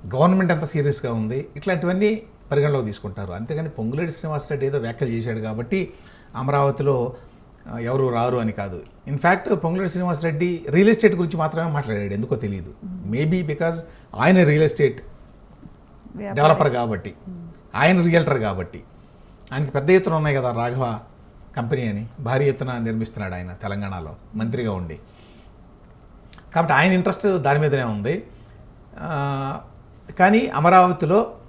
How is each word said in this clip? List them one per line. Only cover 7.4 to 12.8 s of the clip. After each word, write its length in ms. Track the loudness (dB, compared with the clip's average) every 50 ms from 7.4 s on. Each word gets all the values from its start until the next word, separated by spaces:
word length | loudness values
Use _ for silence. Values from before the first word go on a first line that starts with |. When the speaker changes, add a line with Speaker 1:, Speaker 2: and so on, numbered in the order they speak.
| -20 -20 -20 -20 -16 -14 -10
Speaker 1:
ఆ, 60 | -8
ఎవరు 340 | -4 -2 0 0 0 0 0
రారు 240 | 0 0 0 0
అని 140 | 0 -2 -2
కాదు. 320 | -4 -4 -8 -8 -8 -12 -14 -16 -20 -18 _ -6
In 60 | -6
fact, 400 | 0 2 2 2 2 2 -2 -2
పొంగులేటి 340 | 0 0 -2 -2 -2 -2 -2
శ్రీనివాసరెడ్డి 760 | -2 -2 -2 -2 -2 -2 -2 -2 -2 0 -2 -2 -2 -4 -4 2
రియల్ 200 | 4 6 6 6
ఎస్టేట్ 260 | 6 6 4 4 4
గురించి 220 | 4 0 0 0
మాత్రమే 340 | -2 -2 -2 0 -2 -2 0
మాట్లాడాడు, 420 | -2 -2 -2 -2 -2 -2 -2 -2 -2
ఎందుకో 220 | -4 -2 -2 -4
తెలియదు. 380 | -4 -2 -6 -6 -6 -8 -12 -16 -14